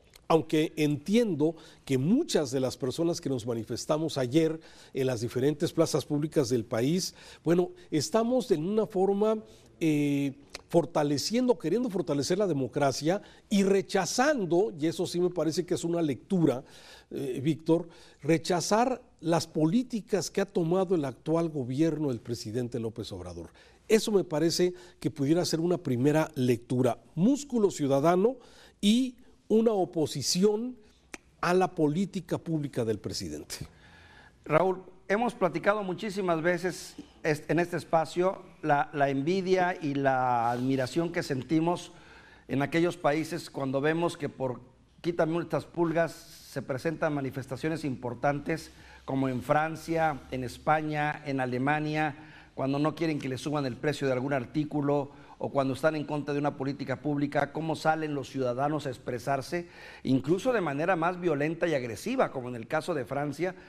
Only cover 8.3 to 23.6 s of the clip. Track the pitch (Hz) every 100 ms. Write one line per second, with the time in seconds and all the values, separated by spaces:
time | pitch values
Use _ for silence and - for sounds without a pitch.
8.3 | 254 - 160 165 214 208 185 190 202 214
9.3 | 220 214 - - - 165 151 143 143 139
10.3 | 135 - - - 175 151 160 147 143 -
11.3 | 233 254 233 156 208 254 185 170 143 127
12.3 | 180 208 143 127 147 139 131 147 196 -
13.3 | - - 202 190 196 - 202 180 - 269
14.3 | 294 180 170 220 165 160 170 175 175 180
15.3 | 175 156 156 165 165 170 170 160 127 -
16.3 | 190 151 123 - - - - - - -
17.3 | 143 135 151 - 165 175 - - - 139
18.3 | 165 - 175 143 208 240 247 - - 160
19.3 | 170 - 170 156 220 254 226 - 190 -
20.3 | - 196 - 165 185 185 185 139 117 -
21.3 | 165 170 151 123 131 160 151 151 117 -
22.3 | 117 110 113 120 120 113 107 101 95 90
23.3 | 85 82 -